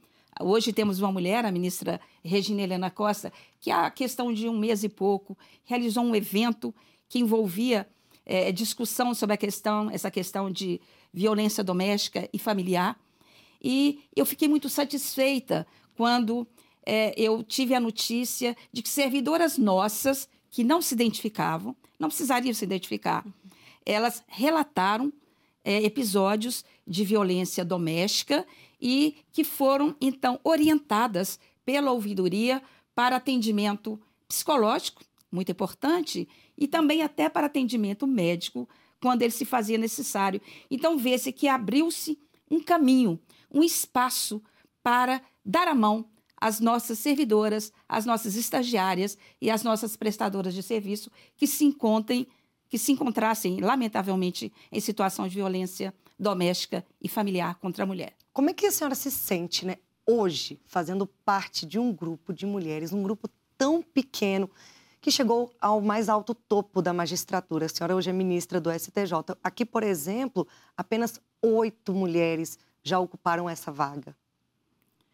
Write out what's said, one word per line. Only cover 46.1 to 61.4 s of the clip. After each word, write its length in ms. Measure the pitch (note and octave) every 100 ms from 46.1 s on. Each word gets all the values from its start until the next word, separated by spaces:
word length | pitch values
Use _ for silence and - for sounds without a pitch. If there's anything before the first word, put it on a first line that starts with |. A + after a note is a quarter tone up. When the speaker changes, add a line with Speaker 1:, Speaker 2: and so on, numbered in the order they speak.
| _ _ -
Speaker 1:
às 220 | A3 G#3+
nossas 400 | A3+ A#3 A#3 A3
servidoras, 760 | D4 C#4+ B3+ G#3+ G#3+ G#3+ G#3+ _ -
às 160 | - A3+
nossas 280 | A3 A3
estagiárias 840 | G#3 A#3 - B3 A3+ F#3+ F3+ G3+ - - -
e 100 | A3
às 120 | A3
nossas 320 | A#3 A3 A3
prestadoras 600 | - A3 G#3 G#3+ G3 F#3
de 80 | F#3
serviço 480 | F#3+ A3+ G3 G#3 - _ - -
que 100 | C#4+
se 180 | -
encontrem, 600 | D4 C#4 A3+ A3 A3 B3 B3+ _ _ _ -
que 100 | A#3
se 140 | -
encontrassem, 680 | C4+ C4+ A3 A3 A3 G3 F#3
lamentavelmente, 920 | G3 C4+ A3+ G#3+ F#3+ F#3+ F3+ - G#3+ _ -
em 80 | G#3+
situação 480 | G#3 G#3+ F#3+ F#3 G3
de 60 |
violência 600 | G3 F#3+ F#3 F#3 - F#3+ - _ -
doméstica 640 | G3+ F#3+ F3 F3+ - F3+ - _
e 80 | -
familiar 460 | - G3+ F3+ E3+ F3+
contra 280 | F#3 E3+
a 20 | F#3+
mulher. 280 | F#3 C#3+ _ _
Speaker 3:
Como 180 | - D4
é 20 |
que 140 | - G4+
a 40 |
senhora 240 | - D4
se 160 | C4 C#4
sente, 540 | - - F3+ F3 -
né, 120 | F#3 - _ _ -
hoje, 540 | A#3 G3 C#3 - D3 _
fazendo 400 | F#3 E3 G3 G3
parte 580 | _ - G3